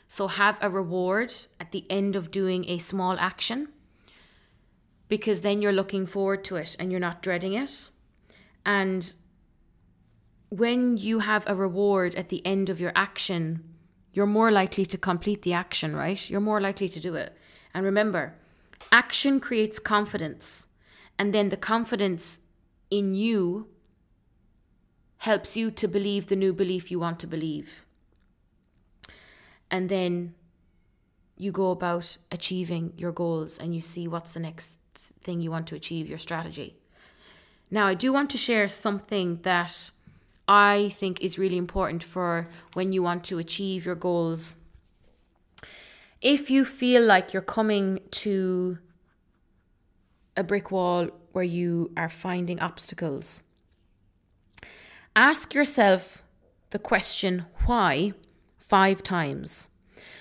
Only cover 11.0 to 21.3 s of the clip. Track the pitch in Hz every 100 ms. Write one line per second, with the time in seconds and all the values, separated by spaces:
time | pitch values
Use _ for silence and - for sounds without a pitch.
11 | 208 220 208 214 214 190 190 180 202 196
12 | 180 175 175 180 180 196 190 170 180 -
13 | 196 - - 170 160 160 - - _ _
14 | _ 196 202 208 226 208 190 - 190 185
15 | 190 170 208 202 175 175 185 - 156 151
16 | 151 196 - 202 214 214 196 202 190 170
17 | 175 156 - - - - - 175 196 202
18 | 214 180 147 - _ _ _ - - 233
19 | 247 - 277 269 - 226 214 - - 208
20 | 208 196 160 - - - - _ _ -
21 | - - 202